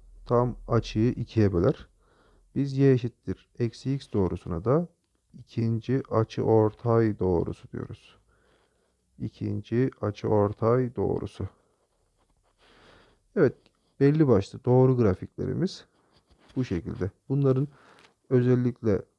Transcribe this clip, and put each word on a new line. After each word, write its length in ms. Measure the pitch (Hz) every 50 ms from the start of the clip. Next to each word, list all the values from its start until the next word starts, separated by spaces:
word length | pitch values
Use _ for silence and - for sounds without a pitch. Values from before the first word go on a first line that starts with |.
| - - - - -
tam 320 | - 123 120 123 123 107 - -
açıyı 440 | - 117 113 - - - 110 110 127
ikiye 420 | - - 117 - - 113 104 98 92
böler. 340 | 85 92 120 170 - - _ _ _ _ _ _ _ _ _ _ _ _ _ -
Biz 220 | 123 139 139 135
y 140 | 135 139 135
eşittir 580 | 131 123 127 117 - _ - 95 92 - _ _ _ -
eksi 340 | 123 113 - - - 131 139
x 180 | 135 - - -
doğrusuna 520 | 104 95 85 87 87 - 90 87 82 101
da 220 | 113 139 170 175 - _ _ _ _ _ _ _ _ -
ikinci 720 | - - _ - 117 113 113 117 113 - - 127 135 - -
açıortay 1080 | - 113 113 - - 123 - 107 110 110 110 107 - _ - 117 113 113 117 110 101 -
doğrusu 520 | 92 92 90 82 90 98 - - - -
diyoruz. 460 | - - - - 110 - _ _ _ _ _ _ _ _ _ _ _ _ _ _ _ _ _ _ _ _ _ _ _ -
İkinci 720 | - 110 _ - 107 104 104 104 101 - 117 120 131 135 - -
açıortay 960 | - 104 104 - - 110 107 104 101 104 107 - 113 113 120 127 127 117 -
doğrusu. 520 | 98 95 90 87 87 - 98 - - 107 - _ _ _ _ _ _ _ _ _ _ _ _ _ _ _ _ _ _ _ _ _ _ _ _ _ _ _ - - _ _ _ _ _ _ _ -
Evet, 200 | 214 156 120 - _ _ _ _ _ _ _ _ -
belli 280 | 139 143 147 156 156
başlı 380 | 131 117 - 104 - - - -
doğru 320 | 123 123 127 131 131 131
grafiklerimiz 880 | 120 117 98 92 - - - _ - 95 95 98 120 165 190 - - - _ _ _ _ _ _ _ _ _ _ _ _ _ -
bu 80 | 135 123
şekilde. 480 | - 95 87 - - - - 90 101 - _ _ -
Bunların 380 | 135 143 139 131 131 131 147 143 - _ _ _ _ _ _ _ _ _ _ -
özellikle 720 | 135 127 123 123 127 123 123 123 120 - 117 110 98 - - _ _